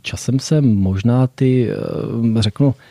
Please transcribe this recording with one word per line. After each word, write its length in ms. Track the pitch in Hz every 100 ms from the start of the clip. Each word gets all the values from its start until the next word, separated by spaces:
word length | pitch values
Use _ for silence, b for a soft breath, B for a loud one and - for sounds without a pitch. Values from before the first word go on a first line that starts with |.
časem 360 | - - - 135
se 220 | - 156
možná 640 | 135 104 95 95 117 123 127
ty, 440 | - 131 127 110
eh, 720 | 101 - - - 117 117 113
řeknu, 320 | 107 - 135 - B